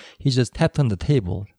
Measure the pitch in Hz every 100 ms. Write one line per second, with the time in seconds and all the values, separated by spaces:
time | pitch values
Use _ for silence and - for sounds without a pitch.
0 | - - 139 127 117 - 165 - 131 95
1 | - 139 87 95 101